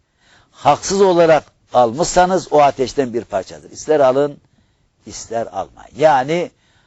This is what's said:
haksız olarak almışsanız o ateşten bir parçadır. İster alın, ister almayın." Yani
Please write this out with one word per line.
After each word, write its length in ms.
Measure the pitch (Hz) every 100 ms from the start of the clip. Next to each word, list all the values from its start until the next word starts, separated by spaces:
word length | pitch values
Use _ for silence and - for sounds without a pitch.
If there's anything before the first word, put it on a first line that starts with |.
| _ _ _ _ _
haksız 500 | _ 139 143 - 196
olarak 440 | 190 170 165 147 - _ _
almışsanız 800 | 123 117 131 160 180 180 185 -
o 80 | 147
ateşten 540 | 143 - 120 - 127
bir 100 | 117
parçadır. 460 | 98 98 - 78 85
İster 300 | 110 - 151
alın, 380 | 131 135 147 143 _ _ _ _ _ _ 110
ister 400 | - - 113 107
almayın." 440 | 95 78 - - 110
Yani 540 | 156 135 135 175 160 _ _ _